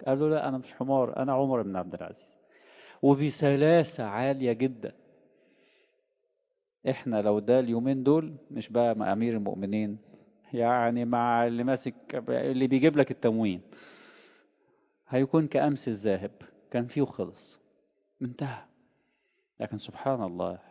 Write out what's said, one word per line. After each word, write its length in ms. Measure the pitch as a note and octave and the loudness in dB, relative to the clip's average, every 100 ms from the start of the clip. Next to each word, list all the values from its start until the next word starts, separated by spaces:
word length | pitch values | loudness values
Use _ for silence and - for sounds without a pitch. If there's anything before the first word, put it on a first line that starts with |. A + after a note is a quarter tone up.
| - | -2
قال 140 | C3+ | 0
له: 80 | D3+ | 2
"لا، 200 | D#3 C#3 | 0 -2
أنا 100 | C3 | -6
مش 140 | - | -8
حمار، 420 | - C3 C3+ B2 - | -8 -2 0 0 0
أنا 160 | C3 | -2
عمر 300 | C3 C3+ B2+ | 0 0 0
بن 140 | G2+ F#2+ | -2 -4
عبد 180 | F2 | -6
العزيز." 320 | E2+ E2+ - _ _ _ _ - - - - | -8 -12 -14 _ _ _ _ -20 -20 -20 0
وبسلاسة 1000 | C#3 C#3 D3 - D3 C#3 D3+ E3+ D#3 - | 4 4 2 0 2 4 6 6 4 -2
عالية 480 | A2 G#2 C3 C3+ B2+ | -6 -2 -2 0 0
جدًا. 400 | A2+ C3 A#2 G2+ - _ _ _ _ _ _ _ _ _ _ _ _ _ _ _ _ _ _ - | 0 0 -2 -12 -14 _ _ _ _ _ _ _ _ _ _ _ _ _ _ _ _ _ _ -4
إحنا 320 | B2+ - A2 | -4 -2 0
لو 160 | G2+ G#2 | 2 2
ده 220 | G#2 B2+ | 4 4
اليومين 420 | B2 A#2 B2+ C3+ | 4 0 0 0
دول، 320 | B2+ D#3 D#3 D3 - | 2 2 2 -8 -14
مش 180 | - - | -12 -4
بقى 260 | A#2 A#2+ A2 | 0 2 2
مع 160 | G#2 | 0
أمير 240 | G2+ A#2+ A2+ | 0 0 -2
المؤمنين، 600 | G2+ G2 G2 G#2+ G#2+ G#2+ - - _ _ _ | -4 -4 -4 -2 -4 -6 -14 -20 _ _ _
يعني 520 | B2 A#2 B2 A#2 A#2+ | 0 2 2 2 0
مع 420 | A#2+ A#2+ A#2+ A#2+ A#2+ | 0 0 2 2 2
اللي 180 | A#2 | 0
ماسك، 300 | B2 C3 C#3 - - C#3 A#2 | 0 -2 -4 -12 -10 -8 -4
اللي 380 | B2 C3+ C3 C3 | -2 -2 0 2
بيجيب 300 | C3 D3 D3 | 4 4 4
لك 140 | C3 | 2
التموين، 500 | B2 A#2+ A2+ A2 F2+ - - - - - - - _ _ _ _ _ _ _ - | 2 0 2 0 -2 -8 -20 -20 -20 -20 -20 -20 _ _ _ _ _ _ _ -4
هيكون 380 | C3 C3+ D#3+ D3+ | 0 2 2 2
كأمس 420 | C#3+ D3 C#3 - | 0 0 -2 -4
الذاهب، 420 | G#2+ G#2+ F#2+ G2+ - - _ - | -4 -2 -2 -4 -12 -20 _ -8
كان 160 | B2 B2 | -6 -4
فيه 160 | - | -2
وخلص، 580 | C3+ - F#2 - - - _ _ _ _ _ - | -2 -4 -10 -10 -20 -20 _ _ _ _ _ -10
انتهى. 400 | B2+ B2 C#3 A2 - _ _ _ _ _ _ _ _ - | -10 -8 -10 -10 -16 _ _ _ _ _ _ _ _ -12
لكن 180 | G#2+ G#2+ | -10 -10
سبحان 440 | - F2 C3+ C3 | -12 -8 -4 -4
الله، 360 | G2 F2 F2+ F2+ - | -4 -6 -6 -8 -14